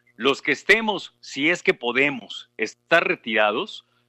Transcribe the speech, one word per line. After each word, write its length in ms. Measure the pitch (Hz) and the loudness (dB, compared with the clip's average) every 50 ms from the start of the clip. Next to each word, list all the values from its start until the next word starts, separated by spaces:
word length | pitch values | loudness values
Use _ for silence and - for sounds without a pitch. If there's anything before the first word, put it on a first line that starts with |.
| _ _ _ | _ _ _
los 260 | - 110 135 139 - - | -2 0 0 0 0 -2
que 80 | - | -2
estemos, 640 | 143 - - - 190 220 226 220 208 165 - - - _ | -4 -2 2 2 2 2 2 -2 -4 -4 -8 -12 -16 _
si 280 | - - - - 135 156 | -18 -12 -6 -2 0 0
es 140 | 175 175 - | 0 0 0
que 120 | - 180 | 0 0
podemos, 760 | - - 120 120 123 139 147 139 123 - - - - - - _ | 0 -2 -2 0 2 2 2 0 -4 -10 -12 -14 -16 -16 -16 _
estar 500 | - - - - - _ _ 170 170 175 | -6 -6 -6 -6 -12 _ _ 2 2 2
retirados, 800 | 185 175 - - 117 110 107 107 107 104 123 170 320 - - - _ _ _ _ | 2 -2 -4 -4 -2 0 2 2 2 2 0 -4 -6 -10 -16 -20 _ _ _ _